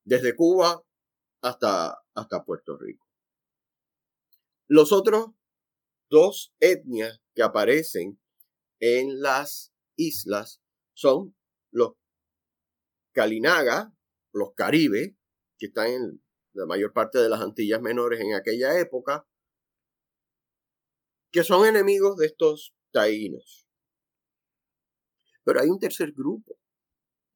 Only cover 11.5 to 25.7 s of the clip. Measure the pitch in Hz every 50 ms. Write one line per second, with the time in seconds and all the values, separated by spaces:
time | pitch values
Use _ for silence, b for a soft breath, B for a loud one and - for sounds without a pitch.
11.5 | _ _ _ _ - 117 120 113 - _ _ _ _ _ _ _ _ _ _ _
12.5 | _ _ _ _ _ _ _ _ _ _ _ _ _ 131 110 110 110 113 117 156
13.5 | 175 165 143 120 123 170 220 220 _ _ _ _ _ _ _ _ - 104 104 -
14.5 | - - 92 95 139 165 160 127 98 107 156 202 - _ _ _ _ _ _ _
15.5 | _ _ 110 101 - 110 110 117 127 127 120 90 - - _ _ _ _ _ _
16.5 | - 98 92 80 87 101 104 101 - 117 110 - - 127 117 113 110 107 104 104
17.5 | 107 - 107 101 110 113 117 113 117 123 120 120 117 113 104 104 107 98 - 113
18.5 | 110 120 127 139 160 180 170 - 131 123 120 139 143 151 - _ _ _ _ _
19.5 | _ _ _ _ _ _ _ _ _ _ _ _ _ _ _ _ _ _ _ _
20.5 | _ _ _ _ _ _ _ _ _ _ _ _ _ _ _ _ - 175 165 -
21.5 | 190 185 214 220 220 208 196 202 202 196 196 202 196 180 156 156 - - 165 156
22.5 | 151 151 - - _ _ _ _ - 120 104 110 107 107 107 - - - - -
23.5 | - _ _ _ _ _ _ _ _ _ _ _ _ _ _ _ _ _ _ _
24.5 | _ _ _ _ _ _ _ _ _ _ _ _ _ _ _ _ _ _ _ -
25.5 | 139 135 131 156